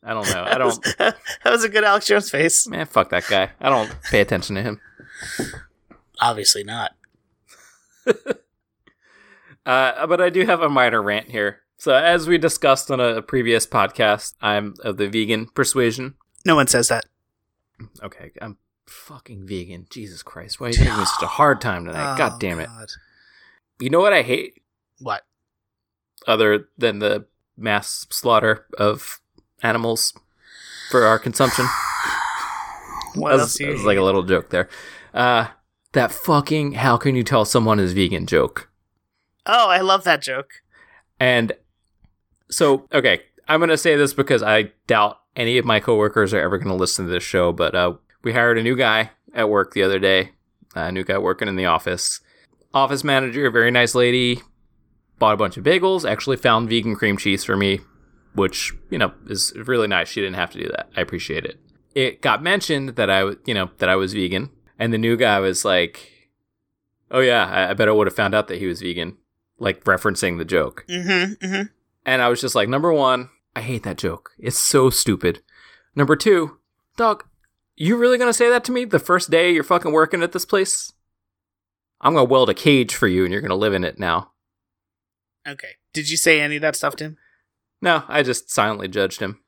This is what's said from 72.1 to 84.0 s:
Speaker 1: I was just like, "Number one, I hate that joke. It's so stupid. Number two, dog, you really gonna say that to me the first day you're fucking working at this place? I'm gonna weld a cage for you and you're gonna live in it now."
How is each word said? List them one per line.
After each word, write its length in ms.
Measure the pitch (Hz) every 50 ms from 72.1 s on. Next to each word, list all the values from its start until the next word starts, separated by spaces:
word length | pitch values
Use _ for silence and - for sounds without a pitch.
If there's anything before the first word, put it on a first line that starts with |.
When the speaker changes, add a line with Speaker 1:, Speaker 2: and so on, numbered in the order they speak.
| 131 127
Speaker 1:
I 80 | 123 120
was 100 | 120 -
just 160 | - 127 -
like, 140 | 123 101 107
"Number 240 | 127 139 156 175 165
one, 360 | 151 139 131 127 123 123 123 _ _ _ _ _ -
I 20 |
hate 220 | 110 113 127 113 -
that 140 | 104 90 -
joke. 340 | - 92 82 - _ - _ _
It's 180 | - 117 135 -
so 320 | - - - 143 131 131
stupid. 520 | 117 - - - 101 - - 92 - - _ _ _ _ - - - _ _ _ _
Number 220 | 143 143 135 151
two, 440 | 147 - 214 202 180 160 143 - _ _ _ _ _ _ _ _
dog, 300 | - 233 226 208 208 - _ _ _ _ _ _ _ _ _ _
you 220 | _ 151 170 226 240
really 200 | 240 247 254 240
gonna 140 | 247 247
say 180 | 233 - 240 240
that 140 | 247 247 240
to 80 | -
me 140 | 247 247 247
the 120 | 220 202 156
first 320 | - - 180 180 - -
day 220 | 160 165 170 175
you're 100 | 175 156
fucking 300 | 139 - 180 175 170 160
working 320 | 151 160 156 156 - 175 170
at 80 | 170
this 140 | - 185 -
place? 480 | _ - 196 190 - - - - - _ _ _ _ _ _ _ _ _ _ _ _ _ _ _ _ _ _ _ _ _ _
I'm 140 | - 131 165
gonna 100 | 156 131
weld 260 | 120 135 131 127 110
a 40 | 101
cage 420 | - - 151 143 135 123 107 -
for 140 | - - 104
you 160 | 90 92 95
and 80 | 90 90
you're 80 | 104
gonna 140 | - 101 92
live 180 | 95 107 107 98
in 100 | 92 90
it 160 | 85 -
now." 320 | -